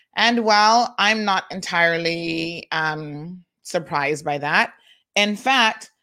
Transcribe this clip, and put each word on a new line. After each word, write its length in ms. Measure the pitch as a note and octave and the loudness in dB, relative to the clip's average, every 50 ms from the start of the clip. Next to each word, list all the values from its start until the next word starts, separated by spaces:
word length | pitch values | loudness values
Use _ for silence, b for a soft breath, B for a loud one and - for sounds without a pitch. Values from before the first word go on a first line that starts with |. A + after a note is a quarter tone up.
| b b - | b b -2
And 280 | - G#3+ A#3 A#3+ A#3 A3 | 0 2 2 2 2 2
while 500 | A3 G#3 G#3 G#3+ G#3+ A3+ A#3+ A#3+ - - - | 4 4 6 6 6 4 4 2 0 0 0
I'm 260 | G3 G#3 A3 A3 G#3+ | 0 2 2 0 0
not 200 | G#3 F#3+ - - - | 0 0 0 -2 -6
entirely, 1160 | - F#3+ F#3 - F3+ E3+ E3+ E3+ E3 E3 E3+ E3 E3+ E3+ E3+ E3+ E3 E3 E3 E3 E3+ D#3+ - - | -10 -12 -8 -4 0 2 2 2 2 0 -2 -2 -4 -4 -4 -6 -4 -4 -6 -6 -8 -10 -10 -6
um, 720 | - D#3+ D#3 D#3 D3+ D#3 D#3 D3 D3 D3 D#3 F3 F#3 F3+ - _ _ _ | -4 -4 -2 -2 -4 -6 -8 -10 -10 -12 -12 -14 -14 -16 -20 _ _ _
surprised 600 | - - - F3 D#3+ - E3 D3 C#3 C#3+ D3+ C#3+ D#3 | -10 -8 -6 -6 -4 -4 -4 -2 -2 -2 -2 -4 -4
by 140 | D3+ C#3+ C#3+ | -4 -4 -4
that, 360 | C#3+ D3 D#3+ G3 A3+ - b b b b b b b _ - | -2 0 2 2 2 0 b b b b b b b _ 0
in 220 | G3+ G#3 G#3 G#3 | 0 2 2 0
fact, 540 | G3 - B3+ C4+ C4 A#3 A3 - - - - _ _ | -2 0 2 2 4 2 2 0 -4 -10 -20 _ _